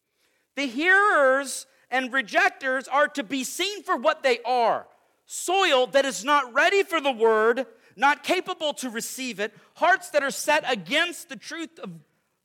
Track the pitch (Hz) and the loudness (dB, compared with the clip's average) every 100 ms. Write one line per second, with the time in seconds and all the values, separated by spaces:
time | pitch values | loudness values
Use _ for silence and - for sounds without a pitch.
0 | _ _ _ _ _ - 277 226 339 381 | _ _ _ _ _ -8 -6 -2 2 4
1 | 415 330 269 269 277 - - _ _ 254 | 4 4 4 2 -2 -10 -14 _ _ -4
2 | 262 262 202 302 381 381 269 262 - 269 | -2 -4 -2 0 0 0 -4 -4 -2 0
3 | 294 294 214 269 247 - 370 403 302 330 | 0 -2 -6 -6 -6 -4 -4 -4 -4 -2
4 | 285 311 269 240 240 254 220 135 - _ | 0 0 0 0 0 2 2 0 -4 _
5 | _ _ _ - - 381 370 269 247 269 | _ _ _ -10 -2 2 4 4 4 2
6 | 269 180 233 294 254 240 339 392 392 330 | 0 -2 0 2 2 2 2 2 0 -2
7 | 277 226 226 214 220 247 254 - _ - | -2 2 2 4 2 0 -4 -12 _ 0
8 | 277 285 - 370 381 370 302 - 254 220 | 0 0 0 -2 -2 -6 -6 -6 -8 -8
9 | - - 262 190 214 - _ - 320 370 | -8 -8 -10 -6 -8 -8 _ 0 2 2
10 | - 294 277 - - 302 294 247 165 294 | 0 -2 -2 -4 0 0 0 -4 -2 -2
11 | 349 311 - 226 - 320 320 - 208 165 | -2 -6 -14 -16 -12 -12 -12 -12 -16 -16
12 | _ _ _ _ | _ _ _ _